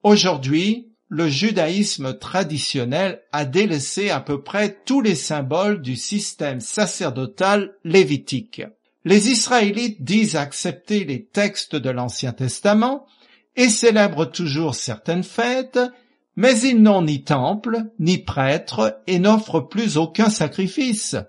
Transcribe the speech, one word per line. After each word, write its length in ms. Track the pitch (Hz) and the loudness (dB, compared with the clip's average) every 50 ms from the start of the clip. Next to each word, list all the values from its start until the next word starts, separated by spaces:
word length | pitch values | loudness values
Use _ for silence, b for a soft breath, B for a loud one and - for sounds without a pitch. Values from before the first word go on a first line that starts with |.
| - | 6
Aujourd'hui, 800 | 202 208 185 165 185 165 139 131 135 151 160 185 208 226 240 - - _ _ _ _ | 6 4 6 4 0 0 -2 -2 0 0 0 2 0 -2 -2 -6 -18 _ _ _ _
le 200 | 151 151 170 156 | -4 -2 0 0
judaïsme 880 | 135 139 190 226 214 185 160 156 180 202 202 - - - 139 131 127 | 0 0 0 0 0 0 0 0 0 0 -2 -2 -4 -6 -6 -8 -8
traditionnel 1040 | - - - - 185 196 151 156 131 - - - 139 120 120 135 165 196 190 175 - _ _ | -8 -12 -4 -4 -4 -2 -2 -4 -6 -6 -4 -4 -4 -4 -2 -2 -2 -2 -4 -4 -8 _ _
a 140 | - 147 151 | -6 -4 -4
délaissé 640 | 131 131 185 214 196 160 143 135 - - 185 202 202 | 0 0 2 2 2 0 -4 -4 -6 -4 -4 -2 -2
à 100 | 165 131 | -2 -4
peu 240 | - - 143 139 139 | -4 -6 -6 -6 -6
près 340 | - - 202 214 208 202 _ _ | -6 -2 -2 -2 -2 -4 _ _
tous 160 | - 262 277 | 0 0 2
les 160 | 220 214 180 | 2 2 0
symboles 640 | - - - 156 147 139 127 147 175 196 208 208 175 | 0 -4 -6 -4 -4 -4 -2 -2 0 0 0 -2 -2
du 140 | 139 127 127 | -4 -8 -8
système 640 | 117 - - 202 202 208 - - - 160 143 131 123 | -8 -8 -6 -6 -6 -6 -6 -8 -6 -6 -6 -6 -8
sacerdotal 1160 | 110 - - 214 208 175 - - 190 151 120 131 131 113 - - 180 196 202 208 196 - - _ _ | -10 -8 -4 -2 -2 -2 -2 -6 -6 -6 -4 -6 -8 -8 -4 -2 0 2 2 0 -2 -4 -12 _ _
lévitique. 760 | 165 160 196 185 147 147 - - - 139 123 107 _ - - - - _ _ _ _ _ _ _ | 4 4 4 4 4 0 -4 -4 -6 -8 -8 -8 _ -14 -16 -16 -16 _ _ _ _ _ _ _
Les 240 | 165 190 208 208 262 | 4 4 4 6 4
Israélites 760 | 262 214 - - 247 240 208 202 196 220 240 233 208 - 135 | 0 0 0 2 2 2 2 2 0 -2 -4 -6 -6 -8 -4
disent 320 | 123 196 220 220 - - | 0 2 2 2 2 0
accepter 720 | 156 143 139 - - - 180 - - _ - 208 208 185 | -2 -4 -4 -8 -6 -6 -6 -8 -8 _ -2 -2 -2 -2
les 180 | - 131 117 - | -2 -6 -8 -8
textes 540 | _ - 208 208 202 202 - - - - | _ -2 0 0 0 -2 -6 -8 -6 -6
de 120 | 147 120 131 | -4 -4 -4
l'Ancien 440 | 127 123 123 123 - - 143 127 120 | -4 -4 -6 -6 -6 -6 -6 -6 -4
Testament 720 | - 131 123 - - - 202 208 214 226 254 277 285 b b b b b b b b b b _ | -4 -4 -6 -4 0 0 2 2 4 2 0 -2 -6 b b b b b b b b b b _
et 140 | - 247 254 | 2 4 4
célèbrent 600 | 214 - 233 233 214 214 202 196 156 143 160 - | 4 4 4 4 6 6 2 2 2 -2 -4 -2
toujours 460 | - - 175 151 135 151 165 151 117 | -2 -4 -4 -2 -2 -2 -2 -2 -4
certaines 480 | - - - 110 107 _ - 165 180 180 | -6 -6 -8 -8 -8 _ -4 -4 -4 -4
fêtes, 560 | - - - 233 240 254 262 254 254 - 247 247 247 b b b b b b b b _ | -4 -4 -2 -2 0 0 -2 -4 -2 -2 -2 -2 -2 b b b b b b b b _
mais 240 | 180 202 262 262 220 | 2 4 4 4 4
ils 220 | 247 269 247 220 | 2 4 6 8
n'ont 220 | 214 214 202 190 170 | 8 8 8 6 4
ni 200 | 151 147 139 139 | 2 -2 -4 0
temple, 640 | - 151 131 123 151 202 214 - 240 226 233 220 220 _ - | 0 0 2 2 0 -2 -4 -4 -4 -4 -4 -4 -8 _ -2
ni 180 | 160 170 185 | 0 0 0
prêtre 800 | - - - - 143 131 135 147 160 - - - 214 220 214 - - _ | 0 -2 -6 -2 0 0 2 0 0 -2 -6 -4 -2 -2 -2 -2 -6 _
et 100 | - 185 | -2 0
n'offrent 440 | 175 180 208 220 214 214 - - 160 | 2 4 4 4 4 2 0 -2 -2
plus 340 | 135 - - 202 233 202 143 | -2 -2 -4 -2 -2 0 0
aucun 340 | 151 165 160 - - 220 220 | 0 -2 0 0 2 2 2
sacrifice 840 | 214 - 165 135 - - 196 185 - 302 269 254 214 214 - - - 104 92 | 2 0 -4 -4 -2 -4 -4 -4 -2 -2 -2 -2 -2 -4 -6 -6 -6 -8 -8